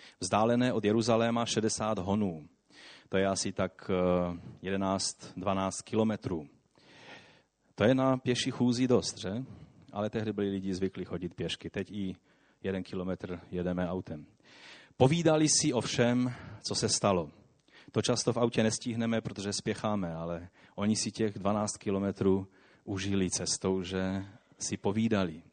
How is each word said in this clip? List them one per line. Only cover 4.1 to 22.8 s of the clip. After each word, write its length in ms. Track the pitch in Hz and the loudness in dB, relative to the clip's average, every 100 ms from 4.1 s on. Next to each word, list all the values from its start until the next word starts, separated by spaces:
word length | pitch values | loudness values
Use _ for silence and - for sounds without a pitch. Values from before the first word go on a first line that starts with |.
| 90 87 87 - - | 4 2 -4 -10 -10
jedenáct, 720 | 92 98 95 95 - - - - | -4 -2 0 0 -2 -8 -14 -6
dvanáct 460 | 95 95 95 - | -2 0 0 -4
kilometrů. 680 | - 110 110 104 - 85 73 _ _ _ - - - - - - _ _ _ | -4 0 0 0 -4 -6 -8 _ _ _ -20 -20 -20 -20 -20 -20 _ _ _
To 100 | - | 2
je 100 | 104 | 4
na 220 | 131 135 131 | 6 4 2
pěší 340 | - 123 135 | 0 -2 -2
chůzi 380 | - 123 120 127 | 0 2 2 4
dost, 300 | 117 - - | 2 2 -6
že? 260 | 95 110 135 - - - - | -6 -6 -8 -14 -20 -20 -12
Ale 180 | 101 107 | -6 -4
tehdy 220 | 113 107 | -2 -2
byli 180 | 101 101 | -2 0
lidi 240 | 98 95 | -2 -2
zvyklí 300 | 92 95 92 | -2 -2 -4
chodit 300 | 87 85 87 | -8 -6 -6
pěšky. 360 | - 85 - 92 | -6 -6 -6 -8
Teď 200 | 104 95 | -8 -6
i 260 | 104 95 92 _ _ _ _ | -6 -6 -8 _ _ _ _
jeden 200 | 98 95 | -4 -4
kilometr 580 | 90 92 92 90 92 87 - | -6 -6 -4 -6 -6 -10 -8
jedeme 400 | 90 87 90 87 | -4 -2 -2 -2
autem. 360 | 92 - 80 - _ _ - - - - - | -4 -8 -12 -14 _ _ -20 -20 -20 -8 4
„Povídali 500 | 135 170 160 156 156 | 4 6 4 4 4
si 240 | - 151 | 2 2
o 80 | 123 | 0
všem, 540 | 117 - 120 123 127 123 - - | 0 2 4 4 0 -4 -14 -12
co 120 | - | -6
se 140 | - 110 | -2 0
stalo.“ 420 | - 104 92 76 - - _ _ - - | 2 2 2 0 -8 -20 _ _ -20 -6
To 100 | 113 | -2
často 300 | - 120 - | 0 0 0
v 40 | 110 | 2
autě 260 | 120 117 | 2 4
nestihneme, 580 | 110 107 123 117 117 113 | 2 0 -4 -2 0 -2
protože 320 | - 98 98 | -2 -6 -4
spěcháme, 640 | 98 - 104 110 104 87 | -4 -4 -2 -2 -2 -2
ale 340 | 82 85 85 90 - - | -6 -6 -8 -10 -20 -16
oni 220 | - 104 107 | -2 0 0
si 140 | 110 | 0
těch 280 | - 110 104 | -2 -2 0
dvanáct 380 | 95 104 107 - | 0 0 -2 -4
kilometrů 720 | - 98 98 - 98 95 98 _ - _ | -2 0 0 0 2 2 0 _ -20 _